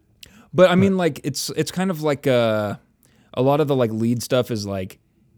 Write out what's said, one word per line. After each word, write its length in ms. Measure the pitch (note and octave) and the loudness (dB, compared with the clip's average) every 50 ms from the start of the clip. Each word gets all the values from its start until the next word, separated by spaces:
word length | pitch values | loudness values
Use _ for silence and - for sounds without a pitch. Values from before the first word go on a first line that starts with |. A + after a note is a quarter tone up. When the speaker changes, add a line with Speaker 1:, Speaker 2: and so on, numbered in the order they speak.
| _ _ _ _ - - _ - - _ - | _ _ _ _ -20 -20 _ -20 -20 _ 2
Speaker 1:
But, 140 | D#3 F#3 F3 | 4 4 6
I 40 | F3 | 6
Speaker 2:
But 60 | F#3 | 4
Speaker 1:
mean, 180 | G3 G3 F#3+ F#3 | 4 2 2 0
like, 240 | F3+ D#3+ C3+ - - | 0 -2 -2 -2 -6
it's, 260 | D3+ C3+ - - - | -6 -6 -6 -8 -6
it's 200 | - D3+ D#3 - | -4 -4 -4 -4
kind 180 | - F3 F#3+ F#3+ | -4 -4 -4 -4
of 100 | F3+ D3+ | -4 -2
like, 240 | D3+ D#3 C#3+ C3+ - C#3 | -2 -2 -2 -2 0 0
uh, 480 | B2+ A#2+ A#2 A2+ A2 G#2+ G#2 G2+ - - - _ _ _ _ _ _ _ _ _ - | 2 2 2 2 0 0 -2 -4 -6 -8 -12 _ _ _ _ _ _ _ _ _ -4
a 80 | - | 0
lot 180 | B2+ C3+ C#3+ D3 | 2 2 2 2
of 60 | D#3 C#3 | 2 0
the, 80 | C#3+ | 2
like, 160 | C3 B2 A2 | 0 0 0
lead 300 | A2 A2 A2+ A#2 B2 A#2+ - | 0 -2 0 0 -2 -2 -2
stuff 260 | - C3+ B2+ A#2+ - | -2 0 0 0 -2
is, 140 | A#2+ G#2+ G2+ | -4 -6 -6
like, 340 | G2+ G2 G2 F#2+ G2 - - _ _ _ _ _ _ _ | -6 -6 -8 -8 -10 -12 -18 _ _ _ _ _ _ _